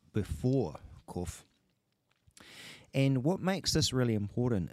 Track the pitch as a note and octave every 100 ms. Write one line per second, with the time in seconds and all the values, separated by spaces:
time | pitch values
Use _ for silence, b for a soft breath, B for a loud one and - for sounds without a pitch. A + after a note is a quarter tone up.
0 | _ G#2+ F#2+ - B2+ C3+ F2 - - -
1 | - F2+ E2+ - - _ _ _ _ _
2 | _ _ _ - B B B B B C#3
3 | C3+ C3+ C3+ F#3 F3 F#3+ - D#3+ - B2+
4 | B2 G#2+ G#2 - B2 G#2 D#2+